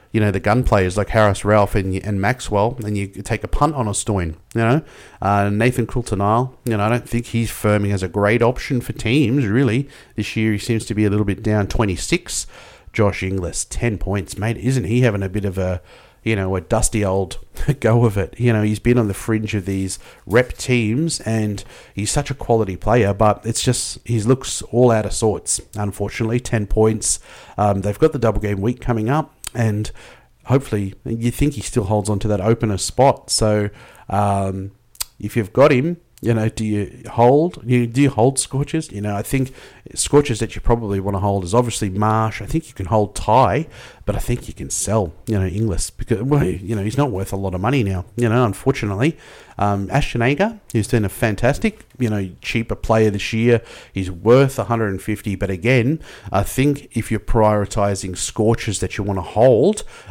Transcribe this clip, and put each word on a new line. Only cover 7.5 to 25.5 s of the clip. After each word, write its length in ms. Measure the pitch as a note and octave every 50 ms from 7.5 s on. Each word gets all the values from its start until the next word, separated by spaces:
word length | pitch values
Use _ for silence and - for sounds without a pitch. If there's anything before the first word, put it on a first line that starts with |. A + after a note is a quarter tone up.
firming 420 | - - - G#2+ G#2 G#2 G2+ G2+ G2+
as 80 | F#2
a 60 | F#2
great 340 | F2+ - G#2 G2+ G#2 A#2 A#2
option 400 | A#2 A#2+ B2 - - - C#3 A#2+
for 120 | - - -
teams, 520 | - - A2 B2 D#3 C#3 G#2 C3 D3 B2
really. 420 | G2 G#2+ C3 C#3+ A2+ A2 C3+ C#3 - - - - - _
This 200 | - G#2+ - -
year 160 | A2+ A2 A2
he 60 | G#2
seems 300 | G2 - - A2+ A2 -
to 80 | - G#2
be 100 | G#2+ G#2+
a 60 | G2
little 140 | G2+ G#2+ G#2
bit 180 | G2+ F#2+ - -
down, 240 | A2 G#2+ G#2+ G2+
twenty-six. 800 | G2+ - A#2+ A2+ G2 F2 - - - E3+ F3+ - - - - - - - - - - - - _ -
Josh 300 | - - G#2+ G2 - -
Inglis, 440 | F#2+ F#2 F#2+ F#2 F2 E2 D#2+ - -
ten 340 | - - - A#2 A#2+ G#2 -
points. 360 | - F#2 G2+ G2+ F2 - -
Mate, 220 | - G2+ A#2 A2+
isn't 280 | - - C3 C3+ C3 G2
he 160 | F2 A#2 B2
having 200 | B2+ A#2 G2+ G2
a 80 | G2 F#2
bit 160 | F#2 G#2+ G2
of 140 | G2+ F2+ F#2+
a, 200 | F#2 F#2 F2+ E2+ - - - - - - _ _ _
you 120 | A2 A2
know, 200 | G2 F#2+ F#2 F#2+
a 60 | F#2
dusty 440 | F2 - A#2 A2+ - - - A2 G2+
old 320 | F#2+ F#2+ G2 F#2+ F2+ - - - - - -
<laughs> 200 | - - C3+ -
go 240 | - A2 A2+ A#2 A#2+
of 140 | A2+ G2+
it? 160 | G2+ F#2 - - -
You 120 | A#2+ A#2+
know, 120 | A2+ G#2+ G#2+
he's 160 | G#2+ G#2+ G2+
been 180 | - A#2+ B2
on 120 | B2+ A2+ G2+
the 40 | F#2+
fringe 400 | - - - A2 G#2+ G#2+ G2+ -
of 140 | G2+ F2
these 320 | G2 G2 F#2+ F#2+ F#2 - - - - - - _
rep 280 | - G2+ B2 B2 - -
teams, 640 | - - - B2 A#2+ A2 G#2 A#2 C#3+ E3 D#3+ - -
and 440 | - A2 A2+ A2 G#2+ G#2 G2+ F#2+ - - - - - - _
he's 160 | G2 G#2 -
such 220 | - D3 C#3 -
a 20 | C3
quality 420 | - - - A#2 A2+ G#2 F#2 F2+
player, 380 | - - G#2 A2+ B2 G2+ G2+ G2
but 320 | G2+ A2 G#2+ G2+ - -
it's 160 | A#2 A#2+ -
just, 380 | - B2+ A#2+ - - - - - -
he 120 | - A#2 A2
looks 420 | G2+ A#2 C3+ C3 - - - - -
all 260 | - G#2+ A#2+ B2+ A#2+
out 160 | A2+ A2 G2+
of 80 | F#2+ -
sorts, 480 | - A2+ G#2+ F#2 - - -